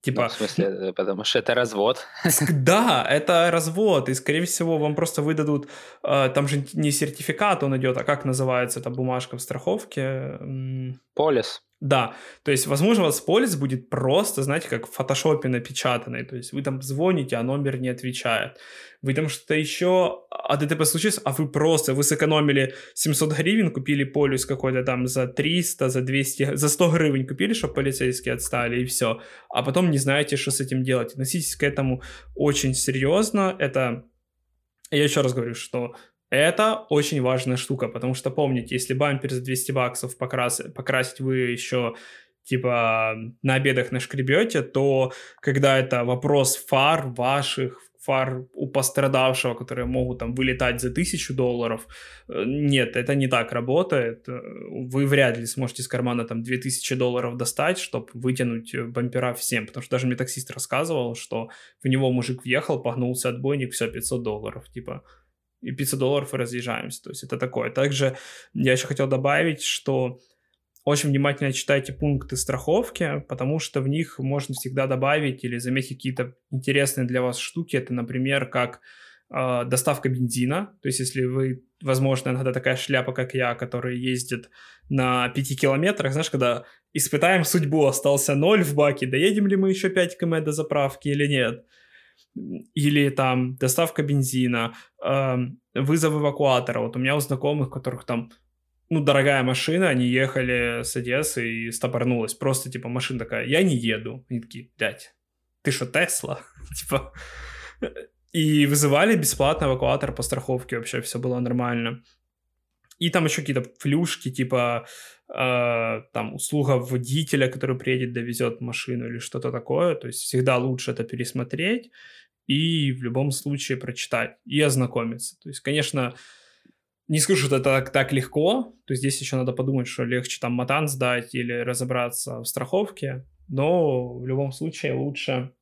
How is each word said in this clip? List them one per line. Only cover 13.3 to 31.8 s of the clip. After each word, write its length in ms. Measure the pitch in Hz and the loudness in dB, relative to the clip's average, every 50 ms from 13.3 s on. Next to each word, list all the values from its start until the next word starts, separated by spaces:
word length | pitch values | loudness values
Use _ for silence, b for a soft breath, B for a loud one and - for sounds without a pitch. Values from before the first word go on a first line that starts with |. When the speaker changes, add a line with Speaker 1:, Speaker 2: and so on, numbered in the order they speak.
| 165 220 262 240 180 | 4 4 4 4 2
Speaker 1:
будет 340 | 147 135 135 131 123 - _ | 0 0 0 -2 -2 -4 _
просто, 540 | - 127 131 131 139 180 208 - - - 135 | -4 0 2 4 4 4 4 2 0 -2 -2
знаете, 240 | 135 139 170 170 - | 0 0 -2 -2 -2
как 180 | - 113 113 | -6 -6 -6
в 60 | - | -8
фотошопе 560 | - - 135 - 139 135 - 160 151 147 - 131 | -6 -6 -2 0 0 2 4 2 2 4 2 0
напечатанный, 760 | 127 120 120 - 135 - - 131 123 117 120 - 120 123 123 | 0 0 -2 -4 -8 -2 0 0 0 0 -2 -6 -8 -8 -8
то 100 | 127 131 | -8 -10
есть 160 | 123 117 - | -12 -12 -8
вы 100 | - 139 | -8 -4
там 200 | 139 139 135 131 | -4 -4 -4 -4
звоните, 560 | 131 131 135 139 170 180 185 160 135 127 - 117 | -6 -6 -2 0 2 2 2 2 0 -2 -2 -2
а 60 | 117 | -2
номер 360 | 127 135 143 143 139 131 127 | -2 -2 0 -2 -2 -2 -2
не 80 | 131 127 | -4 -4
отвечает. 680 | 123 123 - 127 123 - - 123 113 135 - - - B B B B B B B B B | -4 -4 -6 -6 -6 -4 -2 0 0 0 0 -4 -8 B B B B B B B B B
Вы 120 | - 131 135 | -2 -2 0
там 160 | 151 156 151 | 0 0 -2
что-то 260 | 135 - - _ 151 | -4 -6 -4 _ 0
ещё, 680 | 156 156 151 - - 180 180 185 185 180 165 - - - _ | 0 0 -2 -2 0 2 4 4 4 4 2 0 -4 -12 _
а 280 | - - - - - 143 | -12 -10 -2 0 2 2
Д 100 | 151 143 | 2 0
Т 80 | 156 | 0
П 80 | 151 156 | 2 2
случилось, 360 | 151 - 160 - 214 - - - | 2 2 2 2 0 0 2 -2
а 80 | - | -2
вы 160 | 139 - 160 139 | 0 0 -2 0
просто, 440 | - 147 151 160 165 156 156 - 135 | 0 2 4 4 4 4 4 2 2
вы 100 | 135 143 | 2 4
сэкономили 680 | - 156 143 160 156 156 151 151 147 139 139 135 131 B B B B B | 2 2 2 2 4 4 4 4 4 4 4 2 2 B B B B B
семьсот 360 | - - 160 151 - - 160 151 139 | -4 0 0 2 2 2 2 2 0
гривен, 340 | 151 165 208 226 208 165 | 2 2 4 4 2 2
купили 320 | - 139 131 143 147 143 139 | 0 -2 -2 0 0 0 0
полис 420 | 131 135 147 147 139 135 131 - | 0 2 2 2 4 2 0 0
какой-то 380 | - 143 127 - 131 127 127 127 | -2 -4 -2 0 0 0 0 0
там 240 | 127 127 123 127 127 | 0 0 0 0 0
за 200 | 123 135 127 120 | 0 0 -2 -2
триста, 600 | - - 143 151 170 180 170 - - - 139 131 | 0 -2 0 2 2 0 0 -2 -2 0 -2 0
за 120 | 127 131 | 0 0
двести, 480 | 127 127 131 139 135 131 - - 139 139 147 | -2 0 0 0 0 0 0 -2 0 0 0
за 120 | 139 139 147 | 0 2 0
сто 220 | 147 - 180 170 | 4 4 4 4
гривен 340 | 160 170 160 151 139 135 131 | 6 4 4 4 2 2 0
купили, 280 | 131 135 - 185 208 226 | -2 -2 -2 0 0 0
чтоб 200 | 220 - 151 - | 0 -2 -4 -2
полицейские 600 | - 139 139 135 - 135 127 123 - - 127 127 | -2 -2 -2 -2 0 -2 -2 -2 -2 -4 -4 -4
отстали, 480 | 123 - - - 123 120 120 120 127 | -4 -4 -4 -2 -2 0 0 0 -2
и 40 | 127 | -2
всё. 360 | 123 - - 127 117 113 113 B B B B B B | -2 0 0 0 0 0 -2 B B B B B B
А 140 | - - 123 | -2 -2 0
потом 260 | 131 135 170 185 175 | 2 2 4 4 4
не 100 | 151 139 | 4 2
знаете, 360 | 135 131 139 147 151 147 143 | 2 2 2 2 2 0 0
что 160 | 135 - - | -2 -2 -2
с 80 | 135 - | -2 -2
этим 240 | 139 131 131 131 127 | -2 -2 0 -2 2
делать. 300 | 127 127 123 117 117 - | 2 2 0 0 -2 -4
Относитесь 420 | 135 131 127 - 180 156 - - | -6 -4 -2 -2 -2 -4 -4 -2
к 80 | - - | 0 0
этому 380 | 143 143 143 | 0 0 0